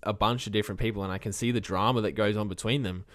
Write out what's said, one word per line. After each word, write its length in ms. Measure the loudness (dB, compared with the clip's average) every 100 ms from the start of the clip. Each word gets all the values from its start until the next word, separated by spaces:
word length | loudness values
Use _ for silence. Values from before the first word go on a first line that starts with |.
a 100 | -4
bunch 340 | 2 2 2 0
of 60 |
different 260 | -2 0 0
people 240 | -2 -2
and 80 | -4
I 60 | -4
can 160 | -4
see 180 | -2 0
the 100 | 0
drama 400 | 0 2 2 4
that 120 | 2
goes 240 | 2 2 2
on 100 | -2
between 360 | -4 0 0
them 220 | 0 -6 -10